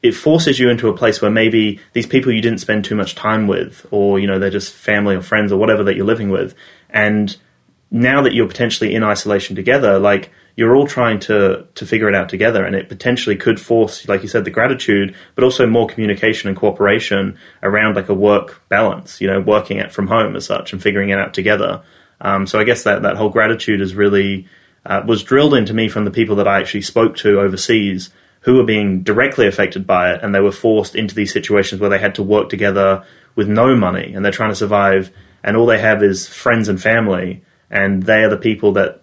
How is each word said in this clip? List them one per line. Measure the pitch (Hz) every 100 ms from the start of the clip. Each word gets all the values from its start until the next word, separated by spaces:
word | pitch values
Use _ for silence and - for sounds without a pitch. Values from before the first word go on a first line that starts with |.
it | 120
forces | 107 - 160 160 127
you | 123
into | 117 113
a | 98
place | 117 107
where | 107
maybe | 110 110 113 110 101 -
these | - 113
people | 135 131
you | 113
didn't | 117 107
spend | - 107 98
too | 107
much | 92 -
time | 107 110 104
with, | 92 82 - -
or, | 104 101 98
you | 98
know, | 95
they're | 98
just | 101 98
family | - - 104 101 95
or |
friends | 90 107 104
or | 98
whatever | 107 107 101
that | 95
you're | 101
living | 117 104
with. | 95 92 - - - _
And | 107 104 - 208 - _ _ _ _ _
now | 117 123 139
that | 135
you're | 113 107
potentially | - 120 - 107
in | 113
isolation | 107 101 104 101 - 95
together, | 98 135 120 98
like, | 101 98 95 _ _ -
you're | 113 131
all | 143
trying | - 120 107
to, | - 107 98 - - -
to | 95
figure | 113 107
it | 98
out | 90
together, | 92 107 110 90
and | 98
it | 87
potentially | 98 127 123 - 101
could | - 110
force, | - 117 110 - -
like | 101
you | 98
said, | 113
the | 92
gratitude, | 90 123 131 - 101 98 - -
but | - 127
also | 120 120
more | 113 110
communication | - 110 101 110 107 104
and | 95
cooperation | 107 95 101 104 - 98 98 95 - _
around, | 98 104 110 104
like, | 95
a |
work | 98 104 104 - - _
balance, | 101 110 - - -
you | 98
know, | 98
working | 95 104 - 101
at, | 101
from | - 98
home | 113 107 98
as | -
such | 98 -
and | 98
figuring | 104 101 98
it | 98
out | -
together. | - 95 104 90 95 - _ _ _
Um, | 101 98 95
so | 107
I | 107
guess | 117
that, | 107 101
that | 101 92
whole | 110
gratitude | 104 110 113 - 104
is | 98 92
really, | 101 98 98 98 92 _ _ _ -
uh, | 98 104
was | 113
drilled | - 131 151
into | 135 107
me | 107 110
from | 110
the | 104
people | 98 110 101
that | 101
I | 98
actually | - 104
spoke | 98 - 113 -
to | 107 101
overseas | 98 92 - 117 101 92 92 _ _ _
who | - 131
were | 113
being | 107 104 92
directly | 92 107 139 139 107
affected | 95 95 92 92
by | 92 90
it, | 90
and | 98 98
they |
were | 101
forced | 98 113 107 98 -
into | 107 101
these | 101
situations | - - 101 98 95
where | 101
they | 98
had | 101 95
to |
work | 98 104 -
together | 104 101 98 98 95 - _ _ -
with | 101
no | 107 127 135
money, | 95 90 85
and | 95 101
they're |
trying | 98 110
to | 98
survive, | 104 104 98 95 95 - - _
and | - 110
all | 117
they | 110
have | 110 107
is | 101 92 -
friends | - - 117 104
and | 95
family, | 110 113 107 92 90 92 _ _ _
and | 101 98 98
they | 92 107
are | 110
the | 107
people | 117 104 104
that | 98 92 -